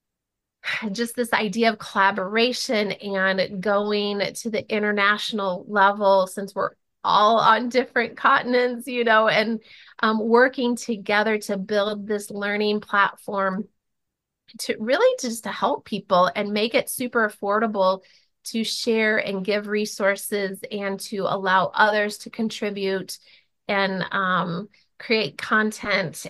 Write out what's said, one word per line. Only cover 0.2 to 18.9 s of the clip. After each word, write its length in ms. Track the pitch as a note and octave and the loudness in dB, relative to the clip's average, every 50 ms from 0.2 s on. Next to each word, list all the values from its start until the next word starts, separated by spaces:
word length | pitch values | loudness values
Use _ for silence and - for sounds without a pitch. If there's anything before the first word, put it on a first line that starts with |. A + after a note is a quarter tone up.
| _ _ _ _ _ _ _ _ - - - - A3 G#3+ F#3+ | _ _ _ _ _ _ _ _ -10 -8 -6 -6 -6 -6 -4
just 220 | A3+ A#3 A#3 - | -4 -6 -4 -4
this 200 | - A#3+ A#3 B3+ | -4 -2 0 0
idea 360 | - A3 G#3 F3+ A3+ A3+ A3+ | 0 0 0 0 2 2 2
of 80 | A3 A3 | 2 0
collaboration 1120 | - - - G#3 F#3+ G3 G3+ G#3 F#3 F#3+ G#3+ A3+ A#3 B3+ A#3+ - - - A#3+ G#3 G#3 G3 - | -4 -6 0 2 2 2 2 0 -2 -2 0 2 2 2 0 -2 -4 -2 0 0 0 -2 -4
and 680 | - G#3 G3+ G3 F#3+ F#3+ F#3+ F#3+ F#3+ F3+ - G#3 F#3 | -6 -6 -6 -2 0 0 0 2 0 -2 -2 -4 -4
going 600 | F#3 G#3+ G3+ G3+ G#3 G#3 G#3 G#3 G3+ G3+ G3+ G3+ | 0 0 2 2 2 0 0 0 -2 -2 -2 -2
to 300 | F#3+ - - - - A#3 | -4 -4 -6 -6 -6 -6
the 140 | G#3+ G#3 - - A3 | -4 -4 -4 -2 -2
international 960 | G#3 G#3 G#3 G#3 G3+ G3 G3+ G#3 G#3 - - A3+ G#3 G3 F#3+ F3+ G3 - - | 0 0 0 0 2 2 2 2 0 -2 -6 -6 -4 -4 -4 -4 -6 -8 -2
level, 580 | G#3 G3+ G3 G3 G3+ G#3+ G#3 G3 G3 G3 F#3 | 2 4 4 4 4 4 4 6 6 6 4
since 280 | F#3 - G#3+ G3 G3 - | 2 -2 -8 -10 -8 -6
we're 160 | - - - - _ _ _ _ _ - | -4 -4 -4 -6 _ _ _ _ _ -2
all 360 | - E3 F#3+ G#3 G#3+ A#3 A3 | 2 4 6 6 6 6 6
on 300 | - G#3 A3 A3 B3 A#3+ | 6 4 4 4 2 0
different 480 | A#3 B3 B3 - - B3 A#3 A#3 - | 0 0 0 0 0 -2 -2 -2 -4
continents, 680 | - - C4 C4+ C4+ - A#3+ B3 B3 B3 B3 B3 A#3 A#3+ | 0 2 4 4 4 2 2 2 2 2 0 -2 -4 -8
you 180 | C#4+ B3 A#3+ A#3 | -6 -4 0 2
know, 240 | A#3 A3 A3 A3 A3 | 4 4 6 6 4
and, 320 | D#3 G3+ G#3+ A3 A3+ G#3+ - - - - - - - - | 4 4 2 2 -2 -4 -6 -12 -20 -20 -20 -20 -6 -2
um, 200 | - A3 A3 A3 | 0 0 0 0
working 560 | G#3+ A#3 A3+ A#3 B3+ C4+ C4+ - A#3+ A#3+ A#3+ | 2 4 6 6 6 6 4 0 -2 -2 -2
together 640 | A#3 - - A#3 G3 F#3 - G#3 G#3 G#3 A3 G#3+ | -2 -4 -6 -6 -6 -2 0 2 2 2 2 0
to 220 | G#3+ G#3 - G3+ G3 | -2 -2 -4 -4 -4
build 480 | F#3+ G#3 G#3+ G#3 G3+ G#3 G#3+ G#3 G3 | -4 -2 0 0 0 0 -2 -6 -6
this 240 | G#3+ G#3+ G#3 G#3 - | -4 -6 -6 -6 -8
learning 500 | G#3 G3+ G3+ G3+ G3+ G#3 G#3+ G#3 G#3 G#3 | -8 -6 -4 -4 -2 0 0 0 0 -2
platform 880 | G#3 - - G3+ G3 - - - - - G#3 G3 G3 F#3+ F#3 G3 - - _ _ _ _ _ _ _ _ _ _ _ _ _ _ _ - - - | -2 -2 0 2 2 2 0 -6 -10 -6 -4 -2 0 0 -2 -4 -6 -10 _ _ _ _ _ _ _ _ _ _ _ _ _ _ _ -20 -14 -8
to 160 | - - - - | -6 -6 -6 -4
really 360 | G#3+ A3+ C4+ F4+ A#4 C5 C5 - | -2 0 2 4 4 2 2 0
just 240 | - A#3+ A3+ - - | -2 -6 -6 -6 -8
to 60 | G3+ | -10
help 340 | - - G3 A3+ D4 - - | -4 -2 0 0 0 -2 -4
people 460 | - A3 F#3+ - - G3 F3+ F3+ F3+ - | -8 -8 -8 -2 2 4 4 4 4 2
and 180 | G#3 G#3 G3+ G#3 | -2 -4 -2 -2
make 220 | G#3 G#3+ A#3 - | -2 -2 0 0
it 140 | B3 - - | 0 -2 -2
super 400 | - - B3+ A#3+ - A#3+ A3 G#3 | -4 -6 -6 -4 0 0 0 0
affordable 720 | - - - G3 G3+ G#3+ A#3 A3 G#3+ G3+ F#3+ F#3 F#3+ F#3+ - _ _ _ _ _ _ _ _ | -2 -4 -4 -2 0 0 0 0 0 2 2 2 2 0 -4 _ _ _ _ _ _ _ _
to 200 | - - A3+ A3 | -8 -6 -4 -4
share 540 | - - - - B3 | -4 -4 -4 -2 0